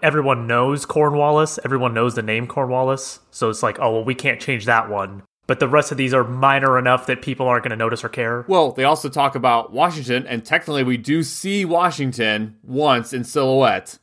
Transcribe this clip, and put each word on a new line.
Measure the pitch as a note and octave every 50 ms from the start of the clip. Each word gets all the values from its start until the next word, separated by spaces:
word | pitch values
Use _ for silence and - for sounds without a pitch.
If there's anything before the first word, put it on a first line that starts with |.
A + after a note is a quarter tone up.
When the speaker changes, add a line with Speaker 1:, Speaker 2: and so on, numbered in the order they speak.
| -
Speaker 1:
everyone | D#3 D3+ D3+ C#3 C#3 C3 A#2+ A#2 A#2
knows | A#2 A#2+ B2 C3+ C#3+ C#3+ -
Cornwallis, | - - D3+ D3+ D3 C#3+ D3 D3 D3 D3+ D3+ D#3 D3+ - - -
everyone | B2+ C3+ B2+ B2 B2 A#2
knows | A2+ A#2 B2 A2+
the | A#2+ G#2+
name | A2 A2 A2+ A#2+ A#2+
Cornwallis, | - C#3+ C3+ B2 B2+ B2+ C3 C3 C3+ C3+ - - - - _ _
so | - - B2+ A2+
it's | G#2+ G#2+ -
like, | A2 G2+ -
"Oh, | A#2+ A#2 A2+
well, | A2+ A2
we | B2 B2+
can't | B2+ - C#3 A#2+ -
change | - - C3 A2+ G2+
that | B2 A#2+ A2+ A2+ G#2+
one." | G#2 G2+ G2 G2 G2+ G2 - _ _ _ _
But | - C3 -
the | C#3+ B2
rest | C3 D3+ C#3+ - D3
of | B2+
these | C3 B2+ B2+
are | C3 A#2+
minor | A2+ B2 C3 C3 C#3 C#3 C#3 C3+ C3+ B2+
enough | B2+ B2 B2+ B2+ B2+ -
that | - B2+ B2 -
people | C#3+ C3 B2 C3
aren't | B2+ B2 A#2+ A2
gonna | B2+ A2+
notice | A2 A2+ A#2 A#2 A2 -
or | A2+
care. | - B2+ A#2+ A2+ A#2 B2 A#2+ -
Speaker 2:
Well, | F#3+ F3+ D#3+ C3 A2+
they | - C3
also | C#3+ D#3 D#3 - C#3+
talk | C3 D3 C#3 C3+ C3
about | C3+ A#2+ B2+ A#2+ A#2 A2+ - G2+
Washington, | B2 D#3+ F3 D#3+ D#3 C3 B2 B2 B2 C#3+
and | - B2 A#2 A2
technically | - D#3 E3+ - - D3+ C#3 C3
we | B2+ B2+
do | A#2+ G#2 C3+ D3 E3 D#3
see | C3 - - - F#3+ G3 G3+ G3
Washington | D#3+ E3+ E3+ F3+ F3+ D#3 - C#3+ C3 B2 A#2+ A2+ A2 G#2+ G#2+ A2 A2 G#2+ _ _
once | - B2+ C3+ D3+ D3 C3 A#2+ A2+ - C3+
in | B2+ B2
silhouette. | B2 - D3+ C3+ C3 C3 C3+ C3+ A#2 G2 F#2+ - - - -